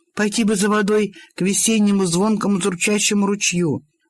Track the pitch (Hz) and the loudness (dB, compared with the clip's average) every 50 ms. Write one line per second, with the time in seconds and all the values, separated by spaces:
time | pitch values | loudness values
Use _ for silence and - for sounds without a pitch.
0 | _ _ _ - 208 208 208 - 233 202 220 180 202 208 208 214 208 196 214 214 | _ _ _ -4 -4 -2 0 0 0 0 2 2 2 2 2 2 2 2 2 0
1 | 208 196 - - - - _ - 175 190 196 - - - 226 214 208 202 202 196 | 0 -2 -4 -12 -20 -16 _ -4 -2 -2 0 0 0 0 2 2 2 2 2 2
2 | 190 180 165 175 202 220 220 - - 196 202 185 175 202 185 170 - 214 214 208 | 0 0 0 0 0 0 0 0 0 -2 -2 0 -2 -2 -4 -2 -2 -2 0 0
3 | 208 - 214 208 202 196 202 202 - - 175 175 175 156 123 - - _ _ _ | 0 0 0 0 0 0 0 -2 -2 -2 -2 0 0 -2 -2 -4 -6 _ _ _
4 | _ _ | _ _